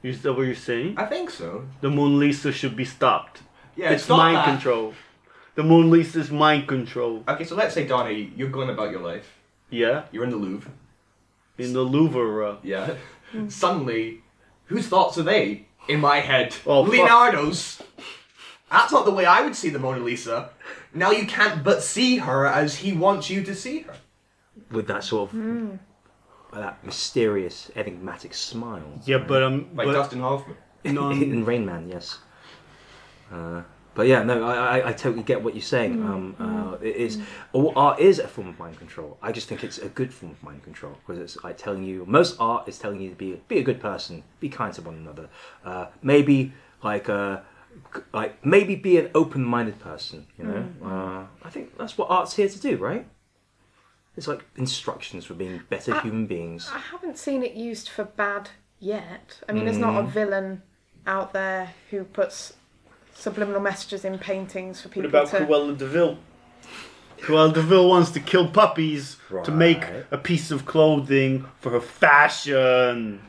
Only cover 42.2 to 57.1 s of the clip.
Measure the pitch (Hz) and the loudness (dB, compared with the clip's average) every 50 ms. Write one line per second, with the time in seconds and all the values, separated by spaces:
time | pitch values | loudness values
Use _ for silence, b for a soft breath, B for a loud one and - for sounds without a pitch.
42.2 | 175 - - - 117 113 117 117 - - - - - 104 101 95 95 95 90 - | 4 4 2 -2 -2 0 0 -2 -6 -10 -16 -10 -10 -10 -8 -8 -10 -12 -12 -10
43.2 | 92 95 90 80 _ _ - 180 127 135 117 - - 135 - 98 - - 90 80 | -10 -10 -10 -10 _ _ -2 0 0 0 -2 -4 -4 -8 -8 -8 -10 -12 -14 -16
44.2 | - _ _ _ - 143 135 - 120 101 82 - 85 85 80 80 80 78 73 76 | -18 _ _ _ -12 -10 -6 -6 -8 -8 -8 -12 -14 -16 -16 -16 -16 -16 -16 -18
45.2 | 78 - B B B B B B _ 95 90 90 90 - - - - 131 143 147 | -18 -20 B B B B B B _ -12 -10 -10 -12 -12 -16 -6 0 6 6 6
46.2 | 139 139 143 135 131 135 B B B B B B - 110 107 101 - - 104 101 | 8 6 4 4 4 -2 B B B B B B -6 -4 -4 -4 -2 -2 -2 -2
47.2 | 101 98 98 92 b b b b b b _ - - - - 98 - _ - 107 | -2 -4 -6 -8 b b b b b b _ -20 -20 -16 -16 -16 -16 _ -8 -6
48.2 | 110 - - _ - 139 175 202 196 190 196 196 - 190 180 170 151 - - 156 | -6 -6 -8 _ 0 4 4 4 4 4 -4 -4 2 4 4 4 4 2 2 2
49.2 | 160 160 - 139 127 120 120 117 117 110 101 - - 87 78 76 - - - 78 | 2 2 0 -4 -2 0 0 -2 -2 -4 -6 -10 -14 -16 -16 -14 -14 -16 -16 -18
50.2 | 76 _ _ - 92 - 101 104 - - - - 92 95 95 95 95 92 92 95 | -20 _ _ -12 -10 -8 -6 -6 -8 -10 -12 -14 -12 -8 -8 -6 -6 -8 -10 -12
51.2 | 95 - - _ - 165 - 285 - - - - 226 220 - - - - 180 185 | -14 -18 -20 _ -20 -16 -14 -14 -14 -14 -14 -14 -14 -10 -6 -6 -2 0 0 0
52.2 | 165 - - - 202 196 196 - - 277 190 - 92 113 175 240 262 - _ _ | 0 -2 0 0 0 0 0 -4 -4 -4 -4 -2 -4 -4 -6 -6 -10 -12 _ _
53.2 | _ _ _ _ _ _ _ _ _ _ _ _ _ _ _ _ _ _ _ - | _ _ _ _ _ _ _ _ _ _ _ _ _ _ _ _ _ _ _ -12
54.2 | 143 - 143 - - _ _ - 127 127 - - - - - - - - - 90 | -8 -8 -8 -8 -10 _ _ -6 -6 -6 -6 -6 -8 -8 -10 -10 -14 -14 -14 -16
55.2 | 85 - 87 82 95 92 90 85 - _ - - - - - 302 - 113 107 110 | -14 -14 -12 -10 -10 -10 -10 -12 -10 _ -10 -8 -4 -4 -4 -2 -4 -4 -4 -4
56.2 | 110 101 95 85 85 85 85 85 - - 269 285 269 - - 349 - 349 | -6 -6 -6 -8 -8 -10 -12 -14 -14 -12 -12 -12 -12 -14 -16 -12 -12 -12